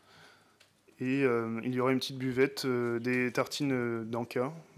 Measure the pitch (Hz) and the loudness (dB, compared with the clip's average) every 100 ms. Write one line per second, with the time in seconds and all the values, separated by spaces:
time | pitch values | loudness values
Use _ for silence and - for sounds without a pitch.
0 | _ - - - _ _ _ _ _ - | _ -20 -20 -20 _ _ _ _ _ -6
1 | 127 139 131 117 113 113 123 127 127 131 | -2 2 4 4 0 -2 -2 2 4 2
2 | - 135 131 123 135 - 135 123 120 117 | 0 -4 -2 2 2 2 -2 0 0 0
3 | 123 127 123 135 123 - 143 127 120 117 | 0 0 0 0 -2 -2 0 0 0 -4
4 | 113 117 123 123 127 160 - | -4 -4 -4 -2 -4 -6 -18